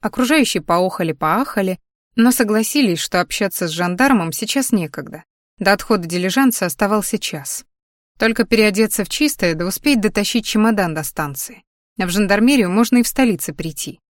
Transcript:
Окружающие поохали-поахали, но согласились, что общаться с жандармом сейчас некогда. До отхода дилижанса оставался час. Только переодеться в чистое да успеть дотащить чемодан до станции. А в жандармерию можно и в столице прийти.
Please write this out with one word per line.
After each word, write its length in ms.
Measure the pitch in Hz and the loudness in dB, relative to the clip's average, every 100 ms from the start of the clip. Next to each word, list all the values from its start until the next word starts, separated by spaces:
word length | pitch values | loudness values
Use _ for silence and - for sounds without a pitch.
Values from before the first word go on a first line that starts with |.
Окружающие 600 | 214 - 254 311 254 180 | -6 -2 2 2 2 -2
поохали-поахали, 1160 | 151 175 185 - 165 151 160 185 277 - 190 185 _ _ _ - | 0 0 0 -2 -4 -2 0 0 0 -2 -2 -4 _ _ _ 2
но 160 | 233 | 2
согласились, 680 | 254 214 214 220 294 247 170 | 2 0 0 0 0 0 0
что 220 | - 180 | -2 -2
общаться 460 | 175 - 196 - 175 | -2 -2 -4 -2 -6
с 40 | |
жандармом 600 | 160 175 180 269 247 - | -2 -4 2 2 2 0
сейчас 400 | - 220 - 262 | -6 -4 -2 0
некогда. 520 | 214 160 - 139 156 - _ _ _ | -2 -2 -10 -14 -16 -20 _ _ _
До 160 | 196 | 0
отхода 340 | 202 - 214 170 | 0 2 -2 0
дилижанса 580 | 175 185 185 269 - 180 | -4 -2 2 2 2 -4
оставался 520 | - 202 214 196 214 | -2 0 0 -2 -4
час. 480 | - 160 139 - - _ _ _ _ _ | -6 -10 -10 -12 -14 _ _ _ _ _
Только 280 | 226 226 233 | -2 0 2
переодеться 580 | 226 214 196 220 - | 4 4 4 0 0
в 60 | 196 | -4
чистое 460 | - 302 - 180 160 | 0 0 0 -2 0
да 100 | 175 | -2
успеть 360 | - - 269 | -2 0 2
дотащить 440 | 208 208 202 240 214 | 2 -2 -2 -2 -2
чемодан 480 | 214 220 214 180 | 2 2 2 -2
до 100 | 156 | -4
станции. 600 | 151 - 147 135 - 247 _ _ _ - | -8 -6 -8 -6 -12 -14 _ _ _ -6
А 60 | 185 | -2
в 40 | |
жандармерию 600 | 180 202 202 233 285 185 | 0 2 4 4 4 2
можно 280 | 190 226 247 | 2 4 2
и 60 | |
в 40 | 233 | 2
столице 460 | - 254 190 - | 2 2 2 -4
прийти. 460 | 147 160 147 - - _ | -8 -10 -8 -12 -14 _